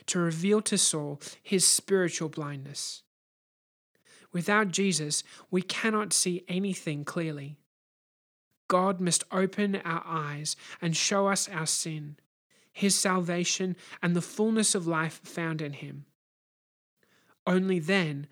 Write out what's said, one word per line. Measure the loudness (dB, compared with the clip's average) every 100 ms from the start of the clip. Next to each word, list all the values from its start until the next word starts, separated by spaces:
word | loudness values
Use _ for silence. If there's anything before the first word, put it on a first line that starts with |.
| -2
to | 2
reveal | 2 2 4 4
to | 4 2
Saul | 2 2 -6 -8 -12 -16
his | 0 4
spiritual | 4 2 2 2 2 0 -6
blindness. | -6 -8 -8 -10 -10 -10 -10 _ _ _ _ _ _ _ _ _ _ _ -20 -8
Without | -4 2 4 4
Jesus, | 2 2 2 0 -4 -4 -18 -2
we | -2
cannot | -2 -2 0 0 0
see | 0 0 -2 -2
anything | -2 -2 -2 -4 -4
clearly. | -4 -4 -4 -6 -10 -14 _ _ _ _ _ _ _ _ _ _ 0
God | 2 4 2
must | 2 0 0
open | 0 0 0 0 -2
our | -2 -4
eyes | -2 -4 -4 -6 -6 -8 -12 -4
and | -2 0
show | 2 2 4
us | 2 -2
our | -2
sin, | -2 -2 -2 -6 -8 -14 _ _ _ _ _
his | 0 2 4
salvation, | 4 2 2 0 0 0 -2 -4 -10 -2
and | 0 2
the |
fullness | 0 0 2 4 2
of | 2
life | 0 0 -2 -6
found | -12 -6 -4 -4
in | -6
him. | -8 -12 -14 -16 _ _ _ _ _ _ _ _ _ _ _ _ _ 0
Only | 2 2 0
then | 2 2 2 -4 -8